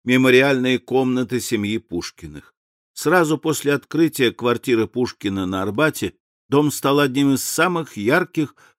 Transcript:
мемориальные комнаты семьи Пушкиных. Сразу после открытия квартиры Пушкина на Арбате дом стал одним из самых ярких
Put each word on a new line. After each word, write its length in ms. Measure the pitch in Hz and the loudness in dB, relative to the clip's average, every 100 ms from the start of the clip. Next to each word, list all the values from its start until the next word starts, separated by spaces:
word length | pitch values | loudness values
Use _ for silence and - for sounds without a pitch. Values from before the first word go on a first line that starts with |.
мемориальные 760 | 120 127 131 127 139 131 127 123 | 0 4 6 6 6 2 0 -2
комнаты 600 | - 131 127 127 123 123 | 0 0 0 -2 -2 -6
семьи 380 | - 113 101 113 | -4 -4 -2 -4
Пушкиных. 800 | - 87 - - 80 73 - _ _ _ _ | -6 -8 -8 -12 -18 -18 -20 _ _ _ _
Сразу 440 | - 147 180 156 156 | -6 0 2 2 0
после 360 | 160 139 139 | -2 -2 -2
открытия 580 | 143 - 151 160 139 117 | -2 -2 0 0 2 0
квартиры 560 | - 120 113 135 113 107 | 0 -2 -2 0 0 0
Пушкина 580 | 120 120 - 101 98 92 | -2 -4 -4 -6 -4 -4
на 160 | 95 | -4
Арбате 540 | 95 104 156 - 95 - _ _ _ | -4 -2 -2 -2 -8 -10 _ _ _
дом 220 | 147 147 | 0 0
стал 280 | - 139 143 | 0 0 2
одним 360 | 143 131 139 131 | 0 2 0 0
из 80 | |
самых 540 | - - 180 170 143 107 | -2 -2 0 -2 -6 -4
ярких 580 | 104 165 180 165 147 _ _ | 0 0 0 -4 -6 _ _